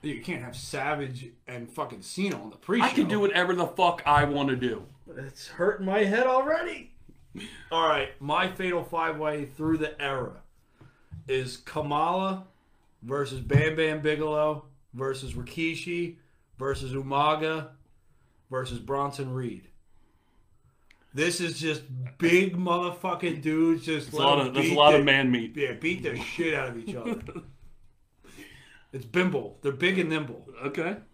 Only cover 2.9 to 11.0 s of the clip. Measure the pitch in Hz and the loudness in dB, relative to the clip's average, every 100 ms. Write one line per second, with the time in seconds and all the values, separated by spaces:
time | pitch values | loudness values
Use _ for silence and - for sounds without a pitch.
2.9 | 262 175 214 202 170 180 180 170 - 180 | 4 2 2 2 2 2 2 0 4 2
3.9 | 165 - 147 147 143 139 127 123 107 - | 2 4 6 6 2 0 0 -2 -4 -10
4.9 | - - 147 135 - - - 185 202 190 | -20 -18 -14 -14 -14 -16 0 0 0 0
5.9 | 202 196 214 254 254 277 320 349 294 - | 2 2 4 4 4 2 0 -2 -8 -14
6.9 | - - - - - - - - 165 160 | -20 -20 -20 -18 -16 -16 -16 -4 0 2
7.9 | 147 139 - 139 160 185 185 185 175 - | 2 0 -6 -2 0 0 -2 -2 -2 -2
8.9 | 165 165 151 151 151 139 - 156 160 151 | -2 -2 -2 -2 -2 -6 -4 0 0 0
9.9 | - 143 135 113 92 - _ _ _ - | -4 -4 -4 -6 -10 -20 _ _ _ -20
10.9 | _ | _